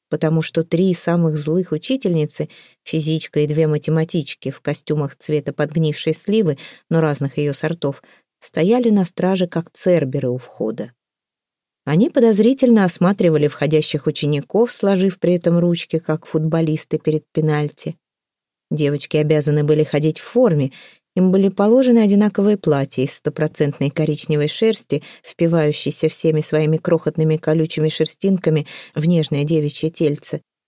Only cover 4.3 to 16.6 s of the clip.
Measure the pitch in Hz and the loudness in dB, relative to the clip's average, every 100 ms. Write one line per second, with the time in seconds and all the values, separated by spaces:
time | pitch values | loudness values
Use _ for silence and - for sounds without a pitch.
4.3 | - 135 - - 143 - 151 139 - - | -8 -10 -8 -6 -6 -4 -4 -4 -8 -4
5.3 | 151 139 - 151 156 156 147 160 156 - | -4 -4 -4 -2 0 -2 -2 -4 -4 -2
6.3 | 220 180 139 - - - 165 156 143 135 | 0 0 -2 -8 -16 -4 0 0 0 -4
7.3 | - 147 139 160 170 139 - _ _ _ | -4 -4 -2 -6 -4 -6 -6 _ _ _
8.3 | _ - - 175 247 233 202 175 - 180 | _ -10 -2 2 2 4 2 0 -2 -2
9.3 | 190 175 165 165 - 185 170 139 139 127 | 0 -2 -4 -8 -4 0 2 2 -2 -4
10.3 | 123 - - 110 113 107 _ _ _ _ | -6 -8 -8 -8 -8 -12 _ _ _ _
11.3 | _ _ _ _ _ - 156 302 285 226 | _ _ _ _ _ -2 2 2 4 4
12.3 | 202 220 269 254 226 185 - 175 202 180 | 4 4 4 4 4 4 2 0 2 2
13.3 | 151 147 - 147 151 151 147 - 151 147 | 4 2 0 0 0 0 -4 -4 -2 0
14.3 | 147 - 202 240 - 196 196 190 180 170 | -2 -2 0 0 0 0 2 0 0 0
15.3 | 180 175 170 175 170 - 160 - 160 - | 0 2 2 2 0 -2 -6 -4 -6 -4
16.3 | 160 156 165 | -2 0 0